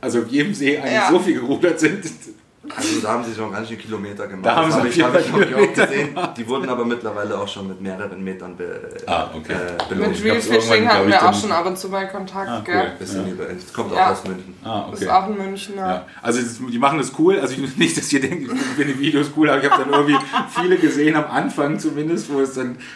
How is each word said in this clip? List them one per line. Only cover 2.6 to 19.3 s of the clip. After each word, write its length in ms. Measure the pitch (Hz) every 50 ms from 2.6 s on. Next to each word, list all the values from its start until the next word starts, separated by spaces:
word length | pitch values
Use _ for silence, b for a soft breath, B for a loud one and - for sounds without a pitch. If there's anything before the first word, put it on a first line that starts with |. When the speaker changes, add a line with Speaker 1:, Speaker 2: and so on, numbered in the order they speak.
| _ - -
Speaker 3:
Also 240 | - 135 - - 117
da 100 | 113 104 110
haben 120 | 120 120
sie 80 | 113 110
schon 180 | 104 110 104 95
ganz 160 | 104 113 113
schön 100 | 117 107
Kilometer 480 | - 107 110 101 98 101 101 101 104
gemacht. 180 | 101 98 95 95
Speaker 1:
Da 120 | 113 117
haben 140 | 160 160 160
Speaker 3:
Das 40 | 151
Speaker 1:
sie 60 | -
Speaker 3:
hab 40 | 123
Speaker 1:
auf 60 | 120
Speaker 3:
ich, 60 | -
Speaker 1:
jeden 120 | 170 - 127 131
Speaker 3:
hab 60 | -
ich 60 | - -
Speaker 1:
Fall 140 | 143 202 190
Speaker 3:
auch 40 |
Speaker 1:
Kilometer 400 | 160 - 208 202 - - - 214
Speaker 3:
gesehen. 220 | 151 139 139 147 147
Speaker 1:
gemacht. 220 | - 175 180 - -
Speaker 3:
Die 120 | - 117 107
wurden 200 | 127 135 131 131
aber 160 | 123 117 120
mittlerweile 540 | 117 120 - - 110 101 104 104 104 104 98
auch 80 | 98 98
schon 200 | - 101 98 95
mit 120 | 92 87
mehreren 420 | 98 98 95 92 104 98 90 92 95
Metern 340 | 95 95 92 90 90 90
be-, 240 | 90 90 87 - - - - - - -
Speaker 1:
Ah, 240 | - 85 85 78 - 80
okay. 180 | 80 78 - -
Speaker 3:
äh, 360 | 90 90 87 87 87 - -
belohnt. 200 | - 95 208 214
Speaker 2:
Mit 80 | - 190 208
Speaker 1:
Ich 40 | 220 226
hab's 180 | 233 226 202
Speaker 2:
Reelfishing 220 | 233 226 220 - 226
Speaker 1:
irgendwann, 160 | 220 220 240
Speaker 2:
hatten 0 |
Speaker 1:
glaub 180 | 214 196 190
ich, 60 | 202 202
Speaker 2:
wir 60 | 185 160 180
auch 40 | 190
Speaker 1:
dann 80 | 202
Speaker 2:
schon 120 | 202 208 175
ab 140 | 165 175
und 120 | 185 185 185
zu 100 | - 190
mal 200 | 190 196 190 190
Kontakt, 400 | 202 202 190 185 - 196 196 -
Speaker 1:
Ah, 60 | 120 110 104
cool. 80 | - 180
Speaker 2:
gell? 180 | 180 - - - -
Speaker 3:
Bisschen 280 | 95 92 98 95 92
Speaker 1:
Ja. 60 | 92 90
Speaker 3:
über, 120 | 92 90 85 90 90 - - -
kommt 220 | - 110 101 92
Speaker 2:
Ja. 120 | 92 92
Speaker 3:
auch 40 | 95
aus 140 | 98 - -
München. 300 | 95 95 90 - - - - -
Speaker 1:
Ah, 240 | 110 113 104 101 -
okay. 160 | - - 190
Speaker 2:
Ist 40 | 180
auch 180 | 160 190 190 208
in 80 | 214 196
München, 380 | 190 190 196 196 - - 202
ja. 120 | 196 190 185
Speaker 1:
Ja. 180 | 185 180 - B B B
Also 200 | B 117 117 123
das, 180 | 123 113 110 107 127 127 117
die 60 | 117
machen 200 | 131 151 160 156
das 140 | 127 - - -
cool. 200 | 156 180 196 -
Also 160 | - 127 131
ich, 220 | 127 143 135 135
<laughs> 0 |
nicht, 200 | - 170 160 165
dass 160 | 156 - - 147
ihr 80 | 135
denkt, 320 | 131 - 175 175 139 120 -
ich 80 | 131 139 131 131
finde 160 | 139 143 147 135
die 60 | 131
Videos 260 | 143 160 147 143 143 139